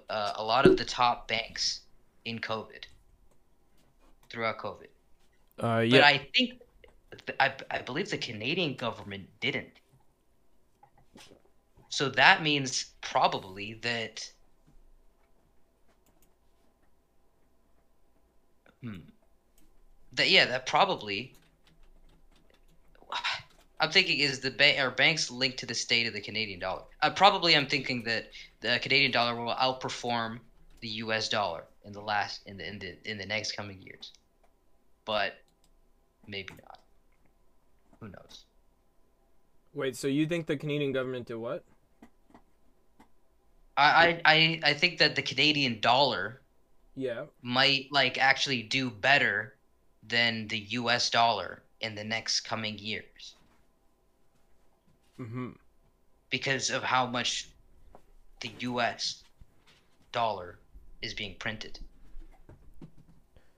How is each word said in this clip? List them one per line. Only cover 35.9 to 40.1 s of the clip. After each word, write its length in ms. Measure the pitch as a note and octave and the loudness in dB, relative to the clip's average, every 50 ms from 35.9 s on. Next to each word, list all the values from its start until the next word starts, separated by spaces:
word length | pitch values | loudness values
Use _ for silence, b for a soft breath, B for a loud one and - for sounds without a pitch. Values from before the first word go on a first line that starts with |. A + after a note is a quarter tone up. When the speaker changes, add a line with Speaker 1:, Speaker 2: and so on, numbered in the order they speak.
| _ _ _ _ _ _ - | _ _ _ _ _ _ -18
Speaker 1:
maybe 280 | - G2+ G2 F#2 - - | -12 -12 -10 -10 -12 -14
not. 260 | - - - - - _ _ _ _ _ _ _ _ _ _ _ _ _ _ _ _ _ _ _ _ _ _ - _ | -18 -20 -20 -20 -20 _ _ _ _ _ _ _ _ _ _ _ _ _ _ _ _ _ _ _ _ _ _ -20 _
Who 80 | - G#2+ | -18 -16
knows? 380 | F2 - - - - - - _ _ _ _ _ _ _ _ _ _ _ _ _ _ _ _ _ _ - - _ _ - _ _ - | -16 -18 -20 -20 -20 -20 -20 _ _ _ _ _ _ _ _ _ _ _ _ _ _ _ _ _ _ -20 -20 _ _ -20 _ _ -8
Speaker 2:
Wait, 240 | D3 C3+ C3+ B2 - | -4 -4 -4 -4 -2
so 100 | - | -2
you 180 | C#3 | 0